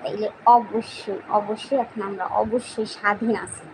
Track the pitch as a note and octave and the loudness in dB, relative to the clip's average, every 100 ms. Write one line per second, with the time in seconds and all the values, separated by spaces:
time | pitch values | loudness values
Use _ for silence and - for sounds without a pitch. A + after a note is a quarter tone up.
0 | - G3+ G#3+ - - A#3+ G#3+ A3 - - | -4 -2 -4 2 6 6 6 -4 -4 -10
1 | - F#3+ - G#3+ G#3 A3 - C#4 A3+ A3+ | -6 -6 0 0 0 -6 0 0 0 -4
2 | G3 G3 F#3 - G#3+ A#3+ - - A3 - | -6 -4 0 0 2 0 -2 -6 -6 0
3 | G#3 G3+ A3+ G3+ F3+ - - | 0 2 0 0 -4 -12 -16